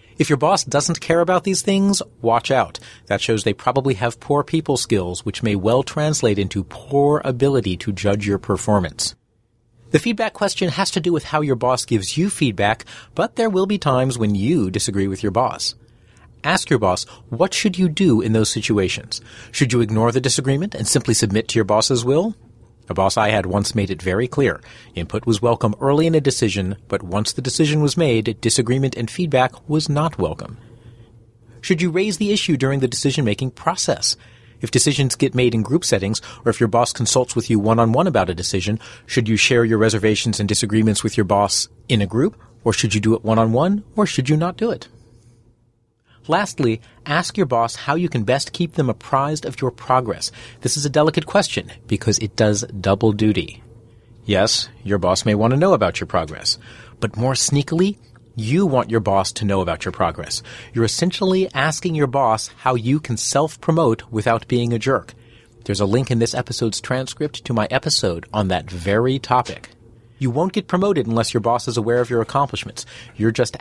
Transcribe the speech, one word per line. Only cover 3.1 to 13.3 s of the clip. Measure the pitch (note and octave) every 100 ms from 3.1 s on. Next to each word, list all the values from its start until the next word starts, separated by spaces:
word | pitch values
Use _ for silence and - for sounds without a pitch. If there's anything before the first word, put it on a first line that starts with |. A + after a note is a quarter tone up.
| G2
shows | - A2
they | G#2+
probably | G2 - C3 C3+
have | G2+ B2 -
poor | - C#3+
people | C#3+ D#3+ D3+ C3
skills, | - G#2 F2+ F2+
which | G#2+ -
may | A2+ G2+
well | G2+ B2+
translate | - D#3 D3+ D3+ A#2 G2+
into | G2 G2
poor | F2+ - - C#3 C#3+ D3
ability | C#3 B2 C#3 C3+ F#2+ F2
to | -
judge | F#2+ G#2 G#2 G2+
your | G2
performance. | - G2 - G#2 E2+ - - - _ _ _ _ _ _ -
The | D3+
feedback | A#3 G#3+ A3
question | - G3+ - F3+
has | F3+ F#3+
to | F#3
do | E3+
with | D#3+ -
how | D3+
your | D3+ B2
boss | B2 B2+ -
gives | A2 F#2 D3+
you | G3
feedback, | - C#3 G2 G2+ A2+ - - -
but | - G#3+